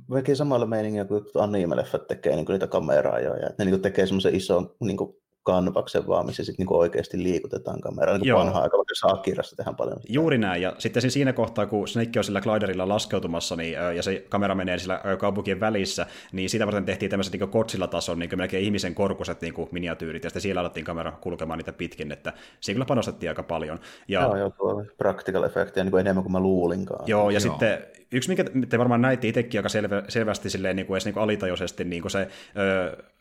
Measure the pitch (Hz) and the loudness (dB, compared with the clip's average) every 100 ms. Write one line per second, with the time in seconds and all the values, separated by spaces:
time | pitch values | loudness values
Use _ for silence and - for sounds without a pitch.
0 | 127 131 131 135 147 123 113 113 107 107 | -4 -2 2 2 2 2 2 0 0 -2
1 | 95 104 104 - 104 104 87 64 - - | 0 -2 0 0 2 2 2 0 0 -2
2 | - - 82 78 78 95 - 95 78 71 | -4 -2 0 0 0 0 0 0 2 2
3 | - 58 64 - - - 98 95 98 95 | 4 0 -2 -2 -4 0 2 2 2 2
4 | 95 95 95 92 - 90 92 - 110 95 | 2 4 2 2 4 2 2 -4 -4 -2
5 | - - _ _ - 92 92 - - - | -4 -8 _ _ 0 2 2 0 0 0
6 | - 90 - - - - 90 85 85 78 | 2 0 0 -4 -6 -4 2 4 4 2
7 | 82 92 90 85 - - - - - - | -2 -2 0 0 -2 -6 -6 -8 -6 0
8 | - 101 131 107 92 92 71 98 92 - | 2 4 4 4 4 2 2 2 0 0
9 | 92 98 - 92 - - - - 60 - | 2 2 0 -2 -4 -6 -8 -4 -4 -6
10 | - 123 165 131 101 87 90 - 110 120 | -4 0 2 2 2 0 -2 -2 -2 0
11 | 127 139 135 123 113 - 101 107 98 120 | 2 2 2 2 0 0 0 0 0 -2
12 | 113 117 101 98 107 107 101 92 92 104 | 0 0 0 0 2 2 2 0 0 0
13 | - 101 87 85 - 85 82 80 87 85 | 0 -2 -2 -4 -4 -4 -4 -2 -2 -2
14 | 98 95 - 101 101 95 92 90 90 92 | -2 -4 -2 0 2 0 0 -2 -2 -4
15 | 101 92 104 98 101 92 110 107 92 - | -2 0 0 0 -2 0 0 0 -2 -2
16 | 85 - - 95 92 110 104 101 95 92 | -6 -8 -10 -6 -2 0 0 0 -2 -2
17 | 98 98 98 95 101 113 110 98 87 85 | -2 -2 -2 -2 -2 0 0 -2 -2 -2
18 | - 85 85 90 92 95 104 101 92 82 | -2 -4 -4 -2 -2 0 0 0 -2 0
19 | 98 92 92 85 82 76 78 87 87 82 | -2 -2 -6 -6 -8 -6 -8 -6 -6 -6
20 | 82 80 85 - 98 92 87 82 80 82 | -6 -8 -6 -4 -2 -2 -2 -4 -8 -6
21 | 82 - 92 85 80 80 80 - 85 - | -6 -6 -8 -6 -6 -6 -8 -8 -8 -8
22 | 76 73 82 - - - - 101 131 127 | -10 -8 -10 -10 -14 -12 -4 -2 0 0
23 | 104 - 85 78 - 82 78 82 - - | 0 -4 -6 -6 -4 -4 -4 -8 -14 -16
24 | - 95 117 98 101 - 101 101 104 - | -2 2 2 2 -2 -2 -2 -2 -6 0
25 | 104 95 - 92 - 90 92 - 92 92 | 0 0 0 0 0 0 -2 0 2 4
26 | 95 95 92 92 95 95 87 92 95 - | 4 2 2 2 4 4 2 0 -4 -6
27 | - 104 104 104 117 73 113 82 - - | 0 4 4 4 2 2 2 0 -6 -20
28 | - 123 151 185 180 131 117 117 123 117 | -4 -2 0 0 2 0 2 4 4 6
29 | 127 127 113 113 113 104 98 110 104 101 | 4 4 2 0 0 0 0 0 0 -2
30 | 101 117 107 95 98 95 95 95 92 95 | -2 -2 0 0 -2 -2 -2 -2 0 -2
31 | 107 104 107 104 95 87 87 - 87 85 | -2 0 0 0 0 -2 -4 -4 -6 -4
32 | 85 98 92 - - 101 98 95 90 - | -2 -2 -4 -6 -10 -2 2 2 0 -6
33 | - _ | -16 _